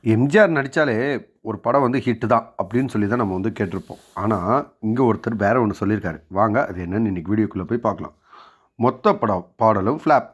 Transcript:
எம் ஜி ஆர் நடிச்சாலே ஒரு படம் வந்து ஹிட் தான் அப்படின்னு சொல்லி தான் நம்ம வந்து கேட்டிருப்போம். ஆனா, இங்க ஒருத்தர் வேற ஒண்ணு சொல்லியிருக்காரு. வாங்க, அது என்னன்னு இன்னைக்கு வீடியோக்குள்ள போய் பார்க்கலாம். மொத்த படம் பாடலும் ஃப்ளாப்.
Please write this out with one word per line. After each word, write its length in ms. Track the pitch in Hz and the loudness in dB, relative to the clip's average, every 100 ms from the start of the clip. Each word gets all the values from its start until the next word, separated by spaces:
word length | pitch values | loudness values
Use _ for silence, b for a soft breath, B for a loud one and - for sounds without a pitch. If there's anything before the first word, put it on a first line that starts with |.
எம் 260 | 120 110 135 | 2 2 4
ஜி 120 | 180 | 4
ஆர் 120 | 202 | 4
நடிச்சாலே 440 | 156 139 165 147 110 135 127 - _ | 4 -2 0 0 0 0 -4 -8 _
ஒரு 180 | 107 104 | -10 -6
படம் 220 | 117 135 | -2 0
வந்து 180 | 127 131 | 0 0
ஹிட் 260 | 127 117 113 | -2 -2 2
தான் 260 | 117 113 - | 0 0 -8
அப்படின்னு 300 | 92 117 131 | -4 -2 -2
சொல்லி 200 | 117 101 | -2 0
தான் 100 | 120 | 0
நம்ம 160 | 104 | -2
வந்து 160 | 92 104 | -2 -4
கேட்டிருப்போம். 500 | 110 98 92 - - - | -4 -4 -4 -10 -20 -16
ஆனா, 240 | - 160 - 90 131 - _ | -6 -2 0 0 -2 -2 _
இங்க 240 | 110 120 | -4 0
ஒருத்தர் 320 | 127 107 - 113 | 2 0 -4 -2
வேற 300 | 101 123 110 | 2 2 0
ஒண்ணு 80 | 95 | -2
சொல்லியிருக்காரு. 400 | 98 104 87 76 _ | -2 -2 -4 -10 _
வாங்க, 380 | 95 107 110 - | 0 0 2 -2
அது 200 | 90 87 | -6 -4
என்னன்னு 240 | 101 113 | -2 -2
இன்னைக்கு 240 | 90 82 107 | -2 -2 0
வீடியோக்குள்ள 280 | 107 98 | 0 -2
போய் 140 | 87 117 | -4 -2
பார்க்கலாம். 380 | 113 92 78 _ b b b b b _ | -2 -4 -10 _ b b b b b _
மொத்த 340 | 117 127 214 | 0 2 0
படம் 400 | 202 110 92 - _ | 2 0 -2 -4 _
பாடலும் 440 | 110 104 95 151 - | 2 4 0 -2 2
ஃப்ளாப். 220 | 139 - | 2 2